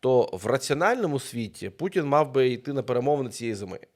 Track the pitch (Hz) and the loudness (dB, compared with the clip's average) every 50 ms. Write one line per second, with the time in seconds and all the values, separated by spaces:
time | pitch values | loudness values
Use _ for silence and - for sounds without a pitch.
0 | - 131 131 127 113 - - 90 92 107 123 135 - - 143 143 170 208 247 254 | 4 4 6 6 4 4 -2 -6 -2 0 0 0 0 -2 -2 2 2 2 2 2
1 | 220 165 143 135 - - - 120 113 104 - - - 104 - - 160 190 - 190 | 0 -2 -2 -2 -4 -6 -8 -8 -8 -8 -8 -10 -12 -12 -8 -6 -8 -2 -2 -2
2 | 156 143 139 151 156 139 127 135 131 127 123 120 - - 139 139 120 - 123 120 | 0 4 4 4 2 4 2 2 4 4 2 -2 -6 -6 -4 -4 -2 0 -2 0
3 | 123 139 147 143 135 117 107 - 117 117 110 95 101 92 90 - - _ _ | 2 0 0 0 -2 -6 -8 -8 -6 -6 -6 -6 -8 -10 -12 -14 -16 _ _